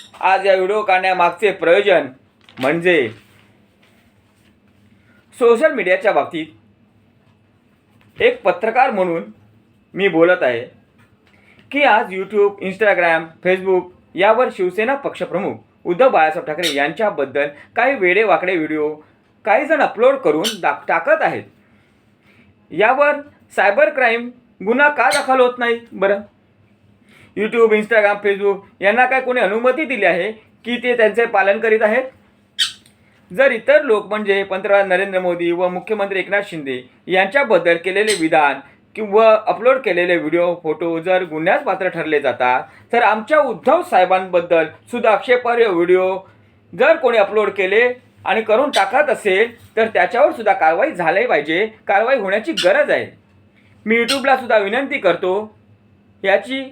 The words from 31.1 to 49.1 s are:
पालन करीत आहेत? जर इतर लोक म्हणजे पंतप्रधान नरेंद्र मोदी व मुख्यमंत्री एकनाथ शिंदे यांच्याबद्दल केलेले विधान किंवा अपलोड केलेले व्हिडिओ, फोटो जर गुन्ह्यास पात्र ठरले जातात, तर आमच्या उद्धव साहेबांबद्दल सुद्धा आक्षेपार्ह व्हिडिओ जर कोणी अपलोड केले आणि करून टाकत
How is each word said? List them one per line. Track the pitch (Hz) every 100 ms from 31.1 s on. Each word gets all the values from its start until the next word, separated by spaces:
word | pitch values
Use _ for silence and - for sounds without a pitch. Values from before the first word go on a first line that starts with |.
| 208 226
पालन | 196 196 220
करीत | 220 220
आहेत? | 214 240 262 - _ _ _ - - - _ _ _ _ -
जर | 180 269
इतर | 226 233 302
लोक | 285 214 196
म्हणजे | 214 196 196
पंतप्रधान | 196 190 202 202 196
नरेंद्र | 180 196 185
मोदी | 180 170 170
व | 170 180
मुख्यमंत्री | 180 180 214 196 190
एकनाथ | 175 202 202
शिंदे | 165 135 127 - _ -
यांच्याबद्दल | 185 196 277 269 185 170 170
केलेले | 185 196 214 190
विधान | 160 160 143 135 - _ _ -
किंवा | 214 208 220 220 -
अपलोड | 175 240 262
केलेले | 220 175 180 170
व्हिडिओ, | 151 170 175
फोटो | 170 160 156 170 165
जर | 170 185
गुन्ह्यास | 180 156 170 277
पात्र | 262 185 185
ठरले | 170 156 147
जातात, | 135 120 123 127 - - -
तर | 233
आमच्या | 214 220 220 302
उद्धव | 277 175 240 330
साहेबांबद्दल | 349 196 180 190 190 175 170 165 156 - -
सुद्धा | 233 226
आक्षेपार्ह | 202 - 247 240 240 226
व्हिडिओ | 170 175 185 185 190 - _ _ _ _
जर | 175 277 320
कोणी | 247 226
अपलोड | 196 214 202
केले | 196 185 208 247 247 _ _
आणि | - 208
करून | 220 220 285
टाकत | 214 196 254 294